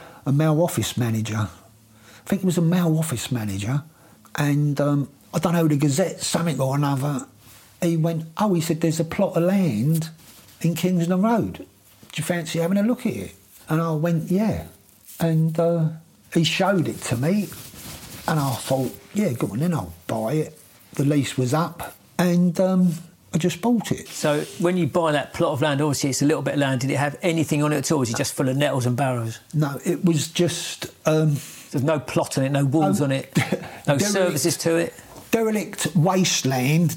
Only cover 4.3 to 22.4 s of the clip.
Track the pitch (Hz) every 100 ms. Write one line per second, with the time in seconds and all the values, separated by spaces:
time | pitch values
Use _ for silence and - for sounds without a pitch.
4.3 | - 147 143 147 139 143 143 139 - -
5.3 | 175 175 170 160 147 147 135 190 - -
6.3 | 170 170 135 135 139 143 139 143 135 -
7.3 | - - - - - 170 165 165 165 160
8.3 | - 214 175 156 160 165 160 160 - 196
9.3 | 170 175 202 180 104 131 165 160 - -
10.3 | - - - 165 165 180 185 165 185 214
11.3 | 220 98 87 - _ _ - - - 156
12.3 | 175 160 165 165 196 208 247 220 104 90
13.3 | - _ - - 160 165 156 170 165 -
14.3 | 180 214 82 - - _ - - - 170
15.3 | 160 160 160 170 170 156 160 - _ -
16.3 | 175 156 - 190 196 123 - - 117 143
17.3 | 208 180 - - - - - - - -
18.3 | 160 139 113 - 135 131 - - 202 208
19.3 | 120 147 117 165 156 87 - - 113 110
20.3 | 156 147 - - - - - 143 147 127
21.3 | - 127 151 165 - - - - - 175
22.3 | 175